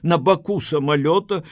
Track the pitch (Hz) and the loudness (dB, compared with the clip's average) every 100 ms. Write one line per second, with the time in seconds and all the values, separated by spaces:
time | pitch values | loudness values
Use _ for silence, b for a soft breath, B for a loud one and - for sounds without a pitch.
0 | 156 170 139 185 190 196 - 151 139 147 | 0 0 2 0 -2 -6 -4 -4 0 0
1 | 143 190 202 196 B | 2 0 0 -6 B